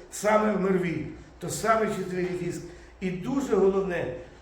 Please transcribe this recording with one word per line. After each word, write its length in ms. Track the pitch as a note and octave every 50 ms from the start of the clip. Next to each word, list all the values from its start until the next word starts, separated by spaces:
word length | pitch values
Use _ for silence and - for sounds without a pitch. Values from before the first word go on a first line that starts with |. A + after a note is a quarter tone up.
| - -
саме 400 | - - G3 G#3 G#3+ G#3+ G#3+ G#3
в 80 | G3+ F3+
мерві. 460 | F#3 G3 F#3 F3+ E3+ E3 D3+ D3+ D3+ - - - - - - -
То 100 | F3+ D#3
саме 380 | - - - A3+ A3+ A3 A3 F#3 -
чистий 300 | F#3 F3+ F3+ F#3 F3+ F3+ F3 F3 E3+
віск. 200 | F3 F3 D3+ - - - - - - - - -
І 100 | F#3 F#3
дуже 460 | E3+ - F3+ B3 C#4 C#4 B3+ A#3 A3
головне, 500 | F#3+ F#3+ G3 G3 G3 F#3+ F#3 F3 D#3+ - - - - - - - -